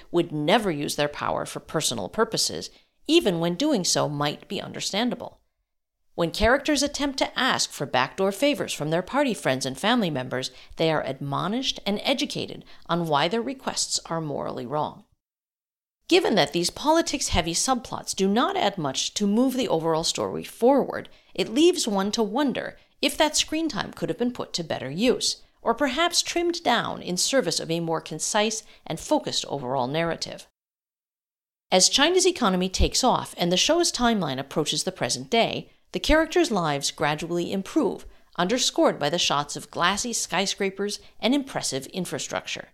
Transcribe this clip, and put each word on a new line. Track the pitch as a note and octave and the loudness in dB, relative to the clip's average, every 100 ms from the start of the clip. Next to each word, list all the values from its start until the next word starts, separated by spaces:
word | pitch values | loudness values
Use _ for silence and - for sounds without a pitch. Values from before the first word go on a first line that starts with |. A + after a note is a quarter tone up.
| - | -4
would | F3 E3+ | 0 0
never | D3+ D3+ A#3 G#3 | 0 2 2 2
use | D3 D#3 - | -2 -4 -2
their | D3 | -2
power | - A2 D#2 - | -2 -4 -4 -6
for | D3 | -10
personal | - G#3+ - A#2 F2+ | -6 -2 -2 -4 -4
purposes, | - A3 - - E2 - - _ _ - | -2 -2 0 -2 -4 -10 -16 _ _ 2
even | D#4+ A3+ E3+ | 2 4 0
when | E3 | 0
doing | F3 D4+ B3 | 0 0 2
so | E3+ D3 C#3+ | 2 0 0
might | D3 D3 - - | 0 -2 -4 -8
be | G3+ | -8
understandable. | - - - G3 A#3+ A#3+ - - _ _ _ _ _ _ _ | -8 -8 -4 -2 -2 -4 -10 -18 _ _ _ _ _ _ _
When | - E3+ | -2 -2
characters | - G#3+ C#4 C4+ D4 | 2 4 4 2 0
attempt | C#4+ - C#4 C4 | 0 -2 -2 -2
to | - - | -2 0
ask | B3+ C3+ - | 2 2 0
for | - C#3 | -4 0
backdoor | B2 C#3 - G3 | 0 0 0 -2
favors | G3 C#4+ C#4 A2 | 2 2 2 -2
from | - D3 | -4 0
their | E3 | 0
party | F3+ C4 D4 | 0 0 0
friends | G3 D#3 C3 | 0 0 0
and | C3+ C3 | -2 -2
family | G3+ B3 F#3 | 0 2 2
members, | C#3 B2+ B2+ C3 - - - | -2 -4 -4 -6 -10 -12 -2
they | E3 | 0
are | D#3 | 0
admonished | - C3+ C#3 C#3 D#3+ A#3 C4 - - | -2 -6 -4 -2 -2 -2 -4 -4 -4
and | G3+ | -2
educated | - C4 D4 D#3+ - - - - - | -2 -2 -2 -6 -8 -10 -16 -14 -4
on | E3+ E3 | -2 2
why | C#3+ E3 | 2 2
their | A3+ | 0
requests | A#3 C4 - - - - - | -4 -6 -6 -4 -4 -4 -4
are | E3 | -4
morally | D#3 C#3 - - B2 | -4 -4 -6 -6 -4
wrong. | D3+ C3 - - _ _ _ _ _ _ _ _ _ - | -4 -4 -8 -20 _ _ _ _ _ _ _ _ _ 4
Given | F4+ E4+ | 4 6
that | G#3+ C#3+ | 4 4
these | E3+ F3 | 2 0
politics-heavy | - C#4 E4 D#4+ C#4+ - G3 E3 | 0 2 4 2 -2 0 0 0
subplots | E3+ - B3+ - - - | 0 0 -2 -4 -10 -6
do | - F#3+ | 0 2
not | G#3 D#4+ G4 | 2 2 2
add | G#3 G3 | 0 0
much | D3 C3 - | -4 -2 -4
to | - G#3 | 0 2
move | G#3+ C4+ | 4 2
the | B3 A#3 | 2 0
overall | E3 D#3+ D#3+ | 0 2 0
story | E3 - G2+ F2+ | 0 -2 -4 -4
forward, | E2 - A#3 C#4 - G#2 - - _ | -8 2 4 4 2 -4 -10 -18 _
it | - F#3 | -4 0
leaves | A3+ E4+ E4 - | 6 6 6 0
one | G3 G3 | 0 0
to | A3 | 0
wonder | G#3 A3+ C#4+ - - - _ - | 0 0 0 -2 -6 -10 _ -2
if | C#4+ - | -2 2
that | D4+ D4+ | 2 2
screen | - D#4 E4 | 0 0 -2
time | F#3+ - | -2 -6
could | - E3 | -4 -4
have | E3 | -2
been | B3 | -2
put | B3 - | -4 -6
to | - | -6
better | D#3+ - B2+ | -4 -4 -4
use, | D#3 B3 - - - - _ | 0 2 2 0 -4 -12 _
or | - | -2
perhaps | A3+ C#4+ B3+ E4+ E4+ | 0 0 2 2 2
trimmed | - E4+ F4 E4+ | 0 0 0 0
down | - A3+ - - | 0 0 0 -6
in | - F3+ | -4 -2
service | - C4+ E3+ D#3 | 2 2 2 -2
of | D3+ | -2
a | E3 | -2
more | E3 D#3+ | -2 -4
concise | - D#3 - A3 G#3+ A3 - - - | -4 -6 -2 2 0 -2 -10 -16 -10
and | D#3+ | -6
focused | - D4+ - - - | 0 0 0 -4 -4
overall | C#3 B2 C3+ B2 | -6 -2 -2 0
narrative. | D3+ E3 - - - - _ _ _ _ _ _ _ _ _ _ _ - | 0 -2 -4 -8 -12 -16 _ _ _ _ _ _ _ _ _ _ _ 2
As | F#3 F#3 | 4 4
China's | - D4+ F#4 F4 | 4 4 6 4
economy | F4 A3 F#3 F#3 | 4 2 2 0
takes | - D#3+ - | 2 2 4
off | B3+ F3 - - | 2 2 0 -2
and | F3 | 0
the | F3+ | 2
show's | - E4 E4+ | 4 4 2
timeline | - A#3+ A3 D#3 C3 | 2 2 2 0 -4
approaches | C#3 - D3 D3+ | -4 -2 0 0
the | - | -2
present | - B2+ B2+ C3+ | -2 -4 -4 0
day, | A#3 F3+ C3 - _ _ | 2 2 -2 -10 _ _
the | F3+ | -4
characters' | - D#4 D#4+ F4+ E4 | 4 4 4 2 2
lives | G#3 D#3+ C#3+ D3 | 2 0 0 -2
gradually | - D3 D3+ E3 E3+ F3 | 0 0 0 -2 -2 -2
improve, | G3 F#3+ D#4+ A#3+ - - - _ - | -4 -2 0 0 -2 -12 -20 _ -4
underscored | F3+ B3+ - - D4+ D3+ | 0 0 0 4 2 4
by | D3 | -2
the | F3 | 0
shots | - C#3+ D3 D3 | 0 0 -2 -8
of | - | -8
glassy | - F3 G#3 B3 | 0 0 0 -2
skyscrapers | A3+ - E3+ G3 - G3 F#3+ G3+ - - - | -4 -2 -2 -2 -2 -4 -2 -6 -6 -14 -4
and | G#3 | 0
impressive | C#4+ C4+ C#3+ - C3 C3+ | 2 0 -6 -4 -4 -6
infrastructure. | - F3 C#3 - F#2 - - - | -6 -6 -6 -4 -6 -6 -10 -12